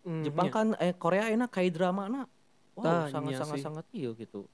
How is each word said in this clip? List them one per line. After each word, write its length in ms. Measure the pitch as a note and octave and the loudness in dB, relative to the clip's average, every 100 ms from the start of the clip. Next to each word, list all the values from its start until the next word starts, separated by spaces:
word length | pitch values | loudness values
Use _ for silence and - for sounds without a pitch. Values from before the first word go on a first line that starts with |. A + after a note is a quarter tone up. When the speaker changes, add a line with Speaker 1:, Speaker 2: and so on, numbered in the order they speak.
Speaker 1:
Hmm, 240 | - D#3+ | -4 -2
Speaker 2:
Jepang 240 | D3 D3+ F#3 | -2 2 2
Speaker 1:
iya. 60 | |
Speaker 2:
kan, 120 | A3 A3 A3 | 4 2 2
eh, 140 | F3 F3+ | 0 0
Korea 320 | E3+ F#3 A3 | 2 2 2
enak 240 | A3 B3 | 0 0
K-drama 560 | - F3+ D#3+ F3+ F#3 G3 | 2 0 2 0 0 -2
na. 140 | C4+ B3+ _ _ _ _ | -6 -6 _ _ _ _
Wow, 80 | - | -4
Speaker 1:
Tah, 240 | E3 E3+ D3+ | 2 2 0
Speaker 2:
sangat, 200 | C#3+ - | -2 -2
Speaker 1:
iya 80 | C3 | -4
Speaker 2:
sangat, 140 | D3+ | -4
Speaker 1:
sih. 100 | D3 | -4
Speaker 2:
sangat, 240 | C#3+ D#3 - | -6 -8 -10
iya 180 | A#3 B2+ A2+ | -6 -6 -6
gitu. 320 | A2 G2+ G2 | -10 -12 -12